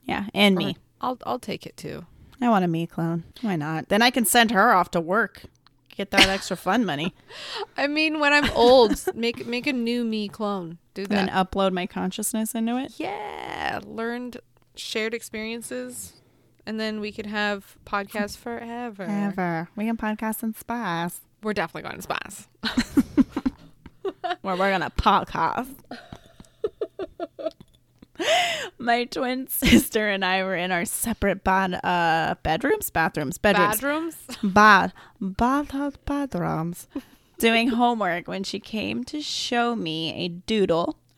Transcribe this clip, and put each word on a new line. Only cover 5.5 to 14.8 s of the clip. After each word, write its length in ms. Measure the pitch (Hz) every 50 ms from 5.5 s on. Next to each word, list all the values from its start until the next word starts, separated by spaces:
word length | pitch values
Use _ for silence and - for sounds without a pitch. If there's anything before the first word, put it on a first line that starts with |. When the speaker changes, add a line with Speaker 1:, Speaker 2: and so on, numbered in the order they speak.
| _ _ _ _ _ _ _ _ -
Speaker 1:
Get 140 | - 196 -
that 180 | - 196 175 190
extra 260 | 190 196 - - 185
fun 300 | - - 185 196 247 233
money. 300 | 180 143 139 160 185 - _ _ - - - -
Speaker 2:
<laughs> 300 | - - 453 - - _ -
I 80 | 269
mean, 340 | 285 294 311 311 320 302 311
when 140 | 294 285 294
I'm 160 | 294 285 -
old, 520 | - - 233 240 262 262 233 214 294 - - 370
Speaker 1:
<laughs> 60 | -
Speaker 2:
make, 320 | 220 233 233 233 - -
make 200 | 233 240 247 240
a 60 | 294 262
new 320 | 240 233 233 240 240 233
me 240 | 226 220 214 208 202
clone. 480 | - - 214 202 202 190 170 165 170 - _ _ _
Do 100 | 190 196
Speaker 1:
And 60 | 185
then 160 | 202 196 190 190
Speaker 2:
that. 220 | - 190 185 -
Speaker 1:
upload 220 | - 196 190 190 185
my 140 | 180 180
consciousness 680 | - - 185 185 185 - - 208 - - 220 220 220 -
into 220 | 226 226 226 240
it? 160 | 254 269 - - -
Speaker 2:
Yeah. 840 | 320 - - - - - 78 76 64 - 87 82 73 - - - 202
Learned, 500 | 208 214 220 226 233 240 247 247 247 240 - - _ _ _ _ _ _
shared 380 | -